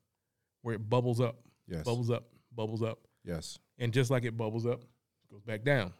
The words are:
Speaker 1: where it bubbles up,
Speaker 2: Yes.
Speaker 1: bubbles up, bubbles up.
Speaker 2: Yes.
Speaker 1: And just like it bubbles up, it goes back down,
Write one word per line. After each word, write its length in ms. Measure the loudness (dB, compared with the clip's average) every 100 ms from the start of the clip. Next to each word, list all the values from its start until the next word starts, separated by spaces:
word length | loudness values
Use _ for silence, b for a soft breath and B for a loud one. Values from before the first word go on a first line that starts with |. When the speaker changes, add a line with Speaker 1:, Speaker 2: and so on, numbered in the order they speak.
| _ _ _ _ _ _
Speaker 1:
where 120 | -6 -4
it 140 | 2
bubbles 320 | 2 4 2
up, 200 | 0 -2 -18 _ -8
Speaker 2:
Yes. 160 | -4 0
Speaker 1:
bubbles 240 | 0 2
up, 200 | 0 -4 _ _
bubbles 300 | -6 -4 -2
up. 260 | -2 -4 _ _
Speaker 2:
Yes. 360 | -6 -6 -6 -14 _ -4
Speaker 1:
And 160 | 0
just 160 | 2 4
like 140 | 2 0
it 100 | -2
bubbles 300 | -2 -2 -2
up, 180 | -2
it 460 | -6 _ _ _ _
goes 120 | -16
back 200 | -8 -2
down, 300 | 2 2 0 -6